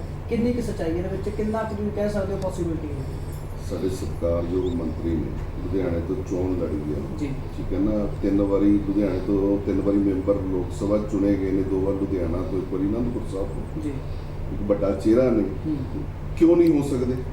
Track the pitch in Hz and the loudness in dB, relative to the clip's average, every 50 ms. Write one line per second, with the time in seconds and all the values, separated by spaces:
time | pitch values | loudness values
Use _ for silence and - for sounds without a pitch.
0 | - - - - - - 233 214 240 247 247 247 214 202 - 196 175 160 165 175 | -4 -6 -8 -8 -6 -2 0 0 2 2 0 0 -2 -2 -2 -2 -2 -2 -2 -2
1 | 185 190 190 190 - 202 - - 214 214 220 220 220 214 202 196 208 208 208 208 | -2 -2 -4 -4 -4 -4 -4 -2 -2 -2 0 -2 -2 -2 -4 -4 -4 -4 -2 -2
2 | 208 208 208 202 190 196 196 190 - 185 - 170 170 165 156 151 151 151 139 135 | -2 0 0 0 -2 -2 -2 -2 -2 -4 -2 -2 -2 -2 -2 -2 -4 -4 -6 -6
3 | - - - - - - - - - - - - - - 92 85 95 92 - - | -6 -6 -6 -6 -6 -6 -6 -6 -6 -6 -8 -6 -6 -6 -4 -2 -2 -2 -2 -2
4 | 92 82 - - 85 85 85 85 85 87 92 92 90 90 85 85 82 80 80 - | -4 -4 -4 -2 0 0 2 0 0 0 0 0 0 0 0 -2 -2 -2 -4 -2
5 | 85 85 82 76 73 73 - - - - - - - 82 90 98 90 87 85 85 | -2 0 0 0 -2 -2 -4 -4 -6 -6 -6 -6 -4 -2 -2 0 0 0 0 -2
6 | 82 85 95 90 92 - 98 90 92 92 90 85 82 78 78 76 76 76 73 71 | -2 -2 -2 -4 -2 -2 -2 0 0 0 0 0 -2 -2 -2 -2 -2 -2 -4 -4
7 | 71 - - - - 139 135 - - - - - 73 - 95 92 101 107 104 104 | -4 -4 -4 -4 -4 -4 -4 -4 -6 -6 -6 -6 -4 -2 0 0 2 2 2 2
8 | 104 101 - - 104 98 98 101 101 98 98 98 101 101 101 101 101 98 98 104 | 0 -2 -2 0 0 2 4 4 4 4 4 4 6 6 4 4 4 2 2 2
9 | 101 98 90 92 - 104 101 98 98 101 101 98 - 104 95 95 95 101 98 101 | 2 2 2 0 0 2 2 4 4 4 2 2 2 2 0 2 2 4 4 4
10 | 98 98 95 92 92 101 101 98 95 95 95 90 85 82 - - 107 101 104 104 | 4 4 2 2 2 2 2 2 0 -2 -2 -2 -2 -2 -4 -2 0 2 2 2
11 | 104 - 107 95 98 101 101 95 95 95 95 98 95 98 98 95 92 98 95 - | 2 0 0 2 4 4 4 2 2 0 2 2 2 2 0 0 2 2 0 0
12 | 98 - 98 90 85 82 82 92 90 - - 92 - - 95 90 - - - 117 | 0 0 0 0 0 0 0 -2 -2 -2 -2 -2 -2 -2 -2 0 0 0 0 0
13 | 123 120 - 107 - - 98 95 98 - - - 101 - - - 101 98 - - | 0 0 -2 -2 -4 -4 -2 -2 -2 -2 -4 -4 -6 -4 -4 -4 -4 -4 -4 -4
14 | - - - - - - - - - - 90 104 101 101 101 - - 104 101 104 | -4 -4 -6 -6 -6 -6 -6 -6 -6 -4 -4 -2 0 0 0 2 2 0 0 2
15 | - 107 113 127 131 123 110 104 98 95 98 - - 156 151 135 127 - - 147 | 4 4 6 6 6 4 4 2 2 0 -2 -4 -2 -2 -2 -2 -2 -4 -6 -6
16 | 147 - - - - - - - 165 165 170 170 170 165 151 143 139 143 139 123 | -6 -6 -8 -8 -6 -4 0 4 6 6 8 8 6 6 6 4 2 0 0 0
17 | 127 123 127 123 - - | 0 0 -2 -2 -4 -6